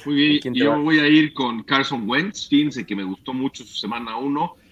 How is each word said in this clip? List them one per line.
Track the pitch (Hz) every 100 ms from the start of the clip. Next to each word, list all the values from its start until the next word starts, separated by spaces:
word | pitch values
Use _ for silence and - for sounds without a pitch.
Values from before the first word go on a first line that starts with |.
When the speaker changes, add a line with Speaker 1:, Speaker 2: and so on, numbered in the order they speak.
| 143
Speaker 1:
Muy | 143
bien, | 151
Speaker 2:
¿con | 147
quién | 127
te | 123
Speaker 1:
yo | 143
Speaker 2:
vas? | 143
Speaker 1:
voy | 151 156
a | 147
ir | 156 151
con | 139 127 113
Carson | - 135 135 131 104
Wentz, | 135 196 - -
fíjense | 143 151 127 101
que | 98
me |
gustó | 95 95 -
mucho | 127 135 -
su | 113
semana | - 107 117 113 113
uno, | 139 147 175 - _